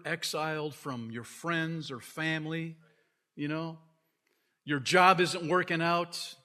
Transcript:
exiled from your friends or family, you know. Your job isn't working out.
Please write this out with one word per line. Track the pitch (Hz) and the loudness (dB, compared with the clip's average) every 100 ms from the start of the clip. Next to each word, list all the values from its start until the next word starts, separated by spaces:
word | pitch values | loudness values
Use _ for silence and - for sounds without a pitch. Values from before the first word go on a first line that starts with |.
| - | -4
exiled | 165 - 156 156 156 151 139 | -4 -4 -2 -2 -2 -4 -6
from | 147 123 113 | -8 -8 -6
your | 113 | -8
friends | 117 - 165 165 165 165 143 | -10 -8 -2 0 0 -4 -8
or | 123 | -10
family, | - - 160 160 156 165 165 160 _ _ _ _ _ - | -12 -6 -2 -2 -2 -6 -6 -12 _ _ _ _ _ -8
you | 147 | -4
know. | 156 165 160 - _ _ _ _ _ _ _ | -4 -6 -10 -18 _ _ _ _ _ _ _
Your | - 143 | -4 -2
job | 117 180 185 180 | 4 8 8 8
isn't | 175 180 170 | 4 0 0
working | 180 175 165 | 2 2 0
out. | 170 175 170 - - - | 2 2 0 -8 -12 -14